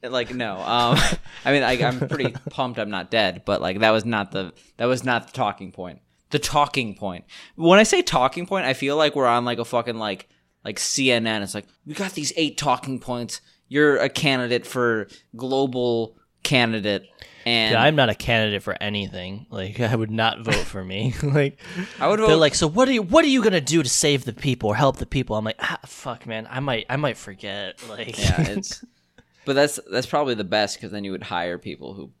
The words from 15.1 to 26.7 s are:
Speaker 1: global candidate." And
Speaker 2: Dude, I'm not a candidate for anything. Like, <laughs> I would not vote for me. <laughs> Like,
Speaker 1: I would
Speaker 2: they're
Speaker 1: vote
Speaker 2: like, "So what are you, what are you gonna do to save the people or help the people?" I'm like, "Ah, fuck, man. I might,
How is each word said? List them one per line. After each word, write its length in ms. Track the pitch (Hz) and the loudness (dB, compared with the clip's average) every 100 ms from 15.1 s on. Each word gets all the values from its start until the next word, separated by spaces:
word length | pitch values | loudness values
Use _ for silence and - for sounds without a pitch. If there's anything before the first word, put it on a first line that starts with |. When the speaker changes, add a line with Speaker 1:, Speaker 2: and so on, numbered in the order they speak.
| - _ 113 | -14 _ -10
Speaker 1:
global 800 | 127 135 139 127 123 117 110 - _ _ | -2 0 0 0 0 0 -2 -8 _ _
candidate." 680 | - 135 117 113 101 98 - _ - - | 2 4 4 2 0 -2 -4 _ -20 -10
And 260 | - 117 110 | -2 2 2
Speaker 2:
Dude, 40 | 113 | 4
I'm 160 | 131 | 4
not 140 | 156 127 | 4 2
a 40 | 104 | 0
candidate 480 | - 117 107 101 | 0 2 2 -2
for 120 | - 92 | -4 -6
anything. 680 | 104 104 98 92 90 98 - | -4 -4 -6 -8 -10 -12 -12
Like, 280 | 101 95 104 | -8 -8 -2
<laughs> 120 | 120 | 0
I 20 | |
would 160 | 117 110 | 0 -2
not 300 | 110 113 - | 0 0 0
vote 140 | 113 - - | -2 -2 -2
for 180 | 101 | -6
me. 300 | 92 95 131 120 | -8 -4 -4 -2
<laughs> 40 | |
Like, 360 | 147 143 139 - - 170 190 - | 0 2 2 -2 -14 -10 -10 -2
Speaker 1:
I 80 | 143 | 0
would 100 | 208 | 2
Speaker 2:
they're 80 | 220 | 6
Speaker 1:
vote 120 | 156 | 6
Speaker 2:
like, 160 | 156 - | 6 4
"So 100 | 165 | 0
what 220 | 170 262 | 2 4
are 40 | |
you, 100 | 254 | 2
what 220 | 185 269 | 4 4
are 40 | 320 | 6
you 140 | 262 | 4
gonna 180 | 220 185 | 4 2
do 220 | 135 165 | 2 2
to 60 | 131 | 2
save 360 | - 151 143 | 2 2 2
the 80 | 127 | -2
people 380 | 104 143 123 107 | -4 -2 0 0
or 40 | 104 | 2
help 200 | 143 131 | 2 2
the 100 | - | -4
people?" 300 | 143 127 107 | -4 -2 -2
I'm 80 | |
like, 120 | 110 113 | -4 -4
"Ah, 180 | - 170 - | -6 -6 -10
fuck, 400 | - 139 113 - | -16 -12 -12 -8
man. 200 | 110 110 | -10 -8
I 80 | 123 | -6
might, 260 | 139 | -4